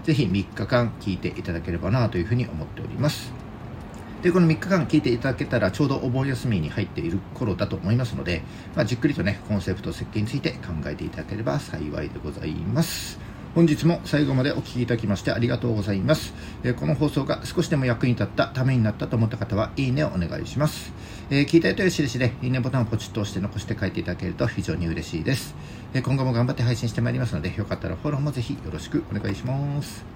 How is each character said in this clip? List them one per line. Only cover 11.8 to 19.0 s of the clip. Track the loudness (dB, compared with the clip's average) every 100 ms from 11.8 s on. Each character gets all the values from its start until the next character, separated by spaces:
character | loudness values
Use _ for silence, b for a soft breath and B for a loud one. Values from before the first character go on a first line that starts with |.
| -6 -4
い | -6
で | -6
ご | -8
ざ | -6 -4
い |
ま | -4 0 0
す。 | 0 -2 -8 -10 B B B
本 | 6 6
日 | 6 4
も | 2 0
最 | 2 4
後 | 4
ま |
で | 2
お | 0
聞 | -4
き | -2
い | 0
た | 2
だ |
き | 2
ま | 0
し |
て | 0
あ | 2
り | 2
が | 2
と | 0
う | 0
ご |
ざ | 2
い | 2
ま | 4
す。 | 2 2 B B B
え | -2
ー、 | 0
こ | 0
の |
放 | 2 2
送 | 2 0
が | -2
少 | -2 -2
し | 2
で | 2
も | 2
役 | 2 2
に |
立 | 2 0
っ |
た、 | 0 0
た | 2
め | 2 4
に |
な | 4
っ |
た | 2